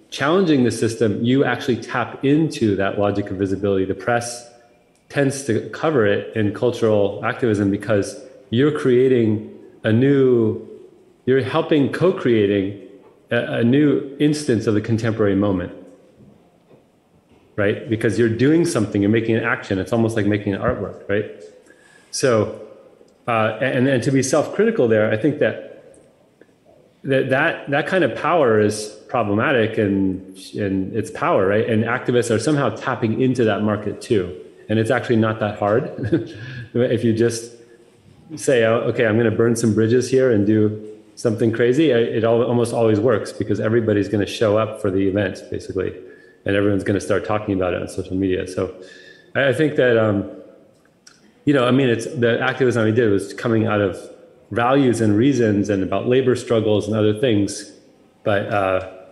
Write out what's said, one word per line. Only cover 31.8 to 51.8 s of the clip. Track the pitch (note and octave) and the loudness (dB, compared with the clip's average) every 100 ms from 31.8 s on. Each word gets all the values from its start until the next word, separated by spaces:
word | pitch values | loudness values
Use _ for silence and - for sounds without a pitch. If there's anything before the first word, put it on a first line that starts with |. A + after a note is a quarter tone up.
activists | A2+ B2 - A#2+ A2+ | 0 -2 0 0 2
are | G#2+ | 0
somehow | D#3 D3 B2 G#2+ | 0 0 0 -4
tapping | C#3 A#2+ A2 A2 | -6 -2 -2 0
into | C3 B2+ | 0 2
that | A2 G2+ | 0 0
market | G#2+ G#2 G2+ - | 0 -2 -4 -10
too. | - G#2+ F2 - - - - | -2 0 0 -8 -18 -16 -2
And | A2 | 0
it's | A2 | 2
actually | B2 A#2 A2+ | 0 2 2
not | A2 G#2+ | 2 0
that | G#2 G#2 | -4 -2
hard. | G#2 A2+ D#3+ - A2+ E3 - - A#2+ - | 0 0 0 -6 -2 -2 -2 -12 -14 -14
<laughs> | A2+ | -6
If | A#2+ C3 A2+ | -2 0 0
you | A2+ | 0
just | G#2 A#2 A2+ - - - - - _ - - - D3+ | 2 0 -2 -10 -18 -20 -20 -20 _ -20 -20 -18 -6
say, | - B2 | 0 2
"Oh, | A2+ A#2 A#2 | 2 2 0
okay, | A2+ A2+ | 0 2
I'm | A2 | 2
gonna | A#2 | 2
burn | G2+ A2+ A2+ | 2 2 2
some | A2+ | 2
bridges | G2+ A2 B2+ A#2+ | 2 2 2 2
here | C3 C3 | 2 4
and | G#2+ G2+ | 2 2
do | A2 G#2+ G#2+ - - - - | 2 2 -2 -12 -18 -20 -6
something | A#2+ G#2+ A#2 | -4 0 0
crazy," | A2+ A#2+ C3 D#3+ | 2 2 4 2
I, | A#2 | 2
it | A#2 B2 | 0 0
al-, | A2+ A#2 | 2 2
almost | B2+ A#2+ A2+ | 2 0 0
always | A#2+ A2+ G#2 | 2 2 4
works | A#2+ G2+ - | 2 0 -2
because | - A2+ G#2 | -6 -4 -2
everybody's | A2 A#2 G#2+ G#2 G2 | 0 2 2 0 0
gonna | G#2 F#2+ | -2 -2
show | - A2 G#2+ | 0 2 2
up | G#2+ - | 0 -4
for | G#2 | -2
the | F#2+ G2 | 0 0
event, | G2+ F#2+ F#2+ - | 0 -2 -6 -10
basically, | - - F#2 F#2 - - - - _ | -10 -8 -6 -6 -8 -16 -20 -20 _
and | G2 | -2
everyone's | G2+ G2+ G2 | 0 2 0
gonna | F#2 G2 | 0 -2
start | - G2 | 0 -2
talking | - G#2 G#2+ | -2 -4 -2
about | F#2+ F#2 | -2 -2
it | F#2 | -4
on | F2+ | -6
social | - F2+ | -10 -6
media. | F#2 F#2+ F2+ F2+ | -2 0 -2 -4
So | - F#2 - - - - - - | -6 -6 -8 -20 -20 -20 -20 -8
I, | B2 C3+ | -2 0
I | |
think | A#2+ D3+ | 2 0
that, | D3 B2+ A2+ | 2 4 4
um, | A2 G2+ G2 - - - - _ _ _ _ _ _ _ | 2 0 -4 -10 -20 -20 -20 _ _ _ _ _ _ _
you | D3 | 0
know, | C#3 B2 | 2 4
I | |
mean, | C3 | 4